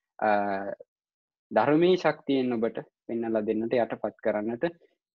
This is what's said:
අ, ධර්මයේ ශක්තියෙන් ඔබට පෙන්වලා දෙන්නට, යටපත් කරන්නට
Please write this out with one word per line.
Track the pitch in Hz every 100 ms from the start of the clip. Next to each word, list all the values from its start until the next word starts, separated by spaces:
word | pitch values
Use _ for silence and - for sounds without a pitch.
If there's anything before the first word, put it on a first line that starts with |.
| _ -
අ, | 107 104 101 98 101 - - _ _ _ _ _ -
ධර්මයේ | 110 120 156 175 180
ශක්තියෙන් | 160 147 - 135 127
ඔබට | 117 113 139 - _
පෙන්වලා | - 117 113 110
දෙන්නට, | 107 110 113
යටපත් | 123 110 - 107 -
කරන්නට | 113 107 110 117 170 - _ _ _